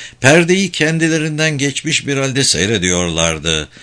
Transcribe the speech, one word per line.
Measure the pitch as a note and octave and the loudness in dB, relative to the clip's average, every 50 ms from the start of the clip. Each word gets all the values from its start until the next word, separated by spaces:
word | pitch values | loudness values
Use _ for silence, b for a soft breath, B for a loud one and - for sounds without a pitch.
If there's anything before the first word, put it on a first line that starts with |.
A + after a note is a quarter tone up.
| B B B - | B B B 0
Perdeyi | - C3 D3 F3 E3+ E3 F3+ F#3+ G3 F3 | 4 4 6 6 4 4 2 0 0 -2
kendilerinden | F3 - D#3 D#3 D#3+ E3 D#3+ D#3+ D#3+ D#3+ D3+ D#3+ D#3 D3+ D#3 D#3 D3+ C3 | -2 -2 0 0 0 0 0 0 0 0 -2 -2 -2 -2 -2 -2 0 -2
geçmiş | C#3 C#3+ C#3 - - D#3 D3+ - - | -2 -2 -4 -4 -4 -4 -4 -2 -2
bir | C3+ C#3 | -2 -2
halde | C3+ C3+ C3+ B2 C3+ C3+ | -2 -2 -2 0 0 0
seyrediyorlardı. | - - - F2+ G#2 - F#2+ F2 F#2 F2+ F2+ F2+ F2 E2 E2 E2 E2 D#2+ D#2 C#2+ E2 D#2+ D#2 D2 B B B | 0 0 0 0 0 0 0 0 0 0 0 0 0 0 0 0 0 0 -2 -2 -2 -2 -2 -4 B B B